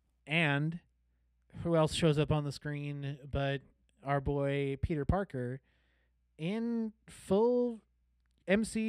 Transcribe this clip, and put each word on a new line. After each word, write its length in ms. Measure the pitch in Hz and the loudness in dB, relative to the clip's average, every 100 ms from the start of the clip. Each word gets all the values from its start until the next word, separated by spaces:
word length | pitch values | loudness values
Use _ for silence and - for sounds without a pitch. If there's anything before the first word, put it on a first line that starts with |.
| _ _ - | _ _ -4
And 540 | 160 156 143 156 170 - _ _ _ _ _ _ - | 0 2 0 -2 -6 -12 _ _ _ _ _ _ -8
who 140 | 170 165 | 0 2
else 180 | 156 | 2
shows 240 | - 170 147 | 4 2 4
up 140 | 143 | 2
on 120 | 151 | 0
the 80 | 143 | -2
screen 680 | 135 151 147 143 143 139 143 139 | -6 -8 -6 -6 -6 -8 -8 -6
but 300 | 139 139 139 - _ _ _ | -2 -2 -2 -6 _ _ _
our 160 | 135 143 | -2 0
boy 580 | 135 143 139 143 139 139 | 0 0 0 0 0 -2
Peter 220 | - 160 | -2 0
Parker 560 | 135 185 202 131 123 131 - _ _ _ _ _ _ - | 2 0 0 -4 -6 -6 -12 _ _ _ _ _ _ -8
in 560 | 160 220 233 233 220 - - | -4 -4 -2 -4 -4 -8 -20
full 720 | - - 190 233 247 247 226 - _ _ _ _ _ - | -20 0 4 4 4 2 -2 -12 _ _ _ _ _ 0
M 180 | 202 | 0
C 160 | 220 226 | 2 -2